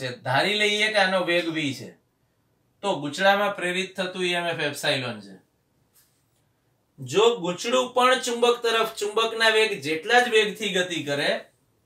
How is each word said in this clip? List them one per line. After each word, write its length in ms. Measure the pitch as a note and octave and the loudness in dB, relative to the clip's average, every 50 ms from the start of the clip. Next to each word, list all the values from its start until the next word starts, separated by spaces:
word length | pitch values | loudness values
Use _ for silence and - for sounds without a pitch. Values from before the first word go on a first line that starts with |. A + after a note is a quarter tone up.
છે. 80 | C3 B2 - - - | -8 -8 -8 -8 -4
ધારી 340 | B2+ C3 D3 E3+ G3 G#3 G#3 | 0 0 2 2 2 0 0
લઈએ 320 | G#3 G#3 G#3 G#3 G#3+ G#3+ G#3+ | 0 0 2 0 0 2 2
કે 60 | G3+ F#3+ | 2 2
આનો 220 | F#3 F#3+ F#3 E3 E3 | 2 2 0 0 0
વેગ 220 | F3 F3 E3 E3 D#3+ | 0 0 0 -2 -4
v 120 | D#3 D3 C3+ B2 - | -4 -4 -4 -6 -8
છે, 100 | G#2 F#2 - _ _ _ _ _ _ _ _ _ _ _ _ _ _ _ _ _ | -12 -16 -18 _ _ _ _ _ _ _ _ _ _ _ _ _ _ _ _ _
તો 140 | G3+ G3 E3+ C#3+ | -4 -4 -4 -4
ગૂંચળામાં 540 | D3 C#3+ C#3 F3+ F#3+ G3 G3 G3+ G#3 G3 G3+ F#3 | -6 -6 -2 2 4 4 4 4 2 0 -2 -2
પ્રેરિત 300 | F3 F3+ F3+ F#3 F#3+ - - | -4 -4 -2 -4 -4 -4 -6
થતું 260 | F#3+ F#3 F3+ F#3+ F#3 F3+ F3 | -6 -6 -6 -4 -4 -2 -2
ઈ 60 | F3 F3 | 0 -2
એમ 120 | E3+ E3+ D#3+ | -2 -2 -2
એફ 120 | D#3 D3+ C#3+ | -2 -4 -4
એપ્સિલોન 500 | - - - D3 C#3 C3 B2 A#2 G#2+ G#2 G2 | -4 -4 -2 -2 -2 -2 -4 -6 -8 -10 -14
છે. 100 | G2 F#2+ - _ _ _ _ _ _ _ _ _ _ _ _ _ _ _ _ _ _ _ _ _ _ _ _ _ _ _ _ _ _ _ - | -18 -20 -20 _ _ _ _ _ _ _ _ _ _ _ _ _ _ _ _ _ _ _ _ _ _ _ _ _ _ _ _ _ _ _ -16
જો 260 | C3 B2 D3 G3 A3+ A#3 A#3 F3+ E3 | -12 -2 2 4 4 4 4 2 -2
ગૂંચળું 460 | F3 F3 - - A#3+ B3+ B3+ B3 A#3+ - | -4 -4 -4 -2 0 0 0 0 0 2
પણ 260 | B3 B3 B3+ B3+ B3 - | 2 4 4 4 2 0
ચુંબક 340 | B3 A#3 A#3 A#3+ A#3+ A#3+ - - | -2 0 2 2 2 2 2 0
તરફ 280 | A3+ A3 A3+ A3 A3 - - | 0 0 0 0 -2 -4 -6
ચુંબકના 560 | G#3 G#3 G#3 A3+ A3+ A3+ A3 A3+ A3+ A3 A3 | -6 -4 0 0 -2 0 0 0 2 4 4
વેગ 140 | A3 A3 G3+ G3 D3 B2+ | 4 2 2 -2 -4 -4
જેટલા 360 | D3+ D#3+ D#3+ - G#3+ A#3+ B3 A#3+ | -4 -6 -4 0 4 4 4 4
જ 80 | A3 A3 | 4 4
વેગથી 400 | A3 G3+ G3+ F#3+ - G#3+ G3 F3+ | 2 2 2 -2 -4 -4 -2 -2
ગતિ 220 | F#3 F3+ E3+ E3 D3+ C#3 C#3+ | -2 -2 -2 -4 -6 -4 -4
કરે, 200 | C#3+ C#3 D#3+ F#3 A3 - - _ _ _ _ _ _ _ _ | -4 -2 -2 -2 -2 -4 -6 _ _ _ _ _ _ _ _